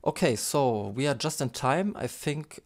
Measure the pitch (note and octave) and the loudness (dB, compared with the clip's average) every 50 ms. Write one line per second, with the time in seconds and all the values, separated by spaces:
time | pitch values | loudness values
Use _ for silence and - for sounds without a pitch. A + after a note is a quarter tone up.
0 | - D3+ D3+ - F#3 D#3 A#2 G#2 - - - D3+ C#3 B2+ A#2 G#2+ G2+ G2+ G2+ A#2+ | 0 -2 0 2 2 2 2 2 -2 0 2 4 4 4 2 2 -2 -4 -2 0
1 | C3+ D3 C#3 A2 - D#3 - - C#3+ B2 - - - B2+ C3+ E3 G3 G#3 - - | 0 0 0 0 -2 -4 -2 -2 -2 -4 -2 0 0 2 2 2 2 -2 -2 -4
2 | - A#2+ - - - D#3 C#3+ D3+ D3+ _ - - _ | -6 -6 -6 -4 -4 -2 -2 -2 -6 _ -14 -20 _